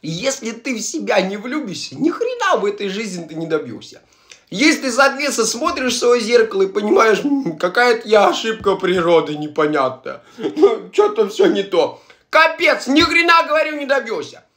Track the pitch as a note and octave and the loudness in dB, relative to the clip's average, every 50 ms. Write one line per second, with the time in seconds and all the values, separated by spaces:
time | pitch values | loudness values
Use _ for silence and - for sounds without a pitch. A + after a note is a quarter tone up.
0 | - D#3 E3 E3+ A3+ C4+ C4+ - - A3+ A#3 - - C#4 B3+ G#3+ G3+ - - D#4+ | -8 -8 -8 -4 -4 -4 -4 -4 -8 -10 -10 -8 -6 -6 -6 -6 -6 -8 -8 -8
1 | G#3 F#3+ - G#3 F#3 F#3 G3+ G#3 G3+ B3 B3+ D#4 C#4+ G#3 E3+ - - - - C#3 | -4 0 0 0 2 0 -4 -8 -8 -8 -8 -6 -6 -8 -10 -10 -12 -12 -8 -2
2 | B3+ E4 F4 - A#4 B4 B4+ A#4+ A4 G4 F4 G#3+ F#3+ G#3 G3+ - G3+ G3 F#3 G3+ | -2 -2 -2 -2 -4 -6 -4 -2 -2 0 0 0 0 -2 -4 -4 -6 -6 -6 -6
3 | A3+ G#3 F3+ F3 E3 D#3 D#3 D#3+ E3 D#3+ D#3+ D#3 C#3+ B2 G#2+ G2+ - - - - | -6 -8 -8 -10 -12 -12 -10 -10 -6 -2 -2 -4 -4 -6 -12 -14 -16 -20 -20 -20
4 | _ _ _ _ _ _ - _ _ _ - F#3 C4 D#4+ D4+ - - C4+ A3+ A#3+ | _ _ _ _ _ _ -20 _ _ _ -4 0 2 2 2 2 -2 -4 2 4
5 | C#4 C4+ B3 C4+ D4 C#4 - - A3+ - - A#3 D4 E4+ E4+ D4 C4 B3+ - - | 2 2 2 0 -4 -4 -2 -2 -2 -2 -2 -2 -2 -2 -2 -2 -4 -4 -2 0
6 | - A#3+ A#3+ B3 A3 G#3 A#3+ A#3 A3 G#3+ G3+ G3 F#3+ F#3+ F#3+ G#3 G#3 G#3 - - | 2 2 2 2 2 2 2 2 2 2 2 0 0 0 0 -4 0 2 4 4
7 | A3+ A3 G#3 F#3 - C#4+ C#4+ C#4 - E3+ D#3 - - F3+ F3+ A#3+ A#3+ B3 A#3 A3+ | 6 4 4 2 0 -2 -2 -2 -2 -4 -6 -2 -4 -2 0 2 2 2 2 0
8 | - G#3+ G#3+ G#3 G3 F4+ - - - A3+ G#3+ - - G3 F#3+ - F#3+ F3+ F3+ F#3 | 0 2 4 4 6 4 2 0 -2 -4 -4 -2 0 -2 -2 0 0 0 0 0
9 | E3 E3+ E3+ D#3+ D3+ D3 D3+ D3 D3+ D3+ - - D#3 D3+ D3+ D3 C3+ B2+ B2+ - | 2 4 4 4 4 2 -6 -8 -8 -8 -2 -2 0 0 2 0 0 -2 -4 -6
10 | _ - C3+ - _ _ - - A3 - - D4+ D4+ - A3+ - - F3+ - - | _ -14 -14 -14 _ _ -16 -8 -8 -6 0 4 4 4 4 2 -8 -6 0 2
11 | G#4 G#4 - A3+ G#3+ G3+ - - A3+ F3+ - G3+ G3 G3 - E3+ D3 - - - | 2 2 4 0 -2 -2 2 2 2 2 4 0 -2 -2 0 0 0 0 -2 -10
12 | _ _ - _ _ _ - D#4 D#4+ D#4+ D#4+ - E4+ D#4 C#4 - - A#3+ C4+ D4+ | _ _ -20 _ _ _ 2 4 4 4 2 0 0 0 0 0 0 0 2 4
13 | E4+ E4 E4+ E4+ E4+ E4+ E4+ E4 E4 C#4+ D4 D#4 D4+ D#4 D4+ D4 C#4+ B3+ C#4 C4+ | 4 4 2 2 4 4 4 4 4 2 0 0 0 0 -4 -8 -4 -2 -2 -2
14 | A#3+ A3 G#3+ E3 C#3+ - - - _ _ _ | -2 -4 -8 -8 -8 -10 -14 -20 _ _ _